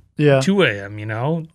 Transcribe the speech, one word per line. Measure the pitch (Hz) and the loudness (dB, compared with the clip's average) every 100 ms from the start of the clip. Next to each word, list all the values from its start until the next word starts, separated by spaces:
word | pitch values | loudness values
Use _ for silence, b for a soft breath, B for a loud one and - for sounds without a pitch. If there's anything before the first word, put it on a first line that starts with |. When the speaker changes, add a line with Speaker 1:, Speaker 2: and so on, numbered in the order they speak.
| _ - | _ 0
Speaker 1:
Yeah. | 147 135 | 4 4
Speaker 2:
two | 135 196 | 2 2
A | 147 101 | 2 0
M, | 98 104 | -8 -10
you | 107 | -8
know? | 110 135 165 160 | -4 -4 -4 -6